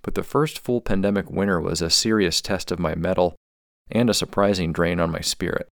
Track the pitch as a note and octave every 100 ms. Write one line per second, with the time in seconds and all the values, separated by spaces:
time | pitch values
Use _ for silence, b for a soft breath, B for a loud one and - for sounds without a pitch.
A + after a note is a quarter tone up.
0 | - G2 F#2+ C#3 D#3 - - A#2+ - G2+
1 | G2+ G2+ - F#2 G2+ F2+ - E2 E2 -
2 | A2+ A2 F2 - - F#2+ - F2 E2 D#2+
3 | F2 F#2 F2+ - _ _ _ _ - A2
4 | A#2+ G2 F2 - G2+ F#2 E2 D#2+ E2+ F2
5 | E2+ D#2+ - - F2 - -